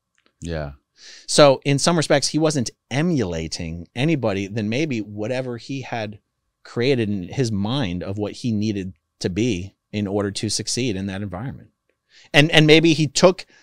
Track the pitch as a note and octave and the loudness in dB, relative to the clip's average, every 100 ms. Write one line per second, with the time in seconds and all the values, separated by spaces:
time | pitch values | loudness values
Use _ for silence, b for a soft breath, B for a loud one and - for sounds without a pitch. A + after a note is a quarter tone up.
0 | _ _ _ _ E2 D#2+ C#2+ C#2 _ B | _ _ _ _ -8 -8 -8 -12 _ B
1 | B B - - D3 C3+ C#3+ C#3 - E3+ | B B 0 6 6 6 2 0 2 2
2 | - D3 - D#3 D#3 C#3+ A2+ - - B2+ | 2 0 0 0 0 0 -4 -8 -8 -2
3 | F3 D3+ F#2 E2 D#2+ - E2+ E2 E2+ A2+ | 0 0 0 -4 -6 -8 -8 -10 -10 -2
4 | D3+ D#3 A2+ G2 G2 A2+ G#2 A#2+ D#3+ A#2 | 0 0 0 -2 -4 -4 -2 -2 -2 -4
5 | G#2 G#2 G#2+ B2+ C3 A#2 - C3+ B2 A#2+ | -6 -6 -6 -6 -6 -10 -10 -10 -8 -8
6 | G#2+ G#2 _ _ _ _ - - B2+ C3 | -8 -10 _ _ _ _ -10 -2 0 2
7 | G#2 G2+ F2 - A#2 G2 G#2 C3+ G#2 F2 | 0 -2 -4 -4 -2 -2 -2 -2 -2 -4
8 | F2 G2 G2+ - B2 G#2+ A2 G2+ F#2 - | -6 -6 -8 -6 -4 -2 -2 -4 -6 -12
9 | _ - G2+ F2+ B2 F2+ F#2 - _ G#2 | _ -8 -4 0 0 -2 -6 -16 _ -6
10 | G2+ G2+ G2+ G2 G#2+ - G#2+ - B2+ F#2+ | -2 -2 -2 -4 -4 -4 -4 -4 -2 -4
11 | G2 F#2+ G2+ F2+ C3+ C#2 - _ _ _ | -6 -6 -8 -8 -10 -12 -18 _ _ _
12 | b b b D3 D3+ E3 D3+ D#3+ E3 D3 | b b b 4 6 6 8 8 6 4
13 | D3+ - F#3 F#3 b b | 2 4 4 4 b b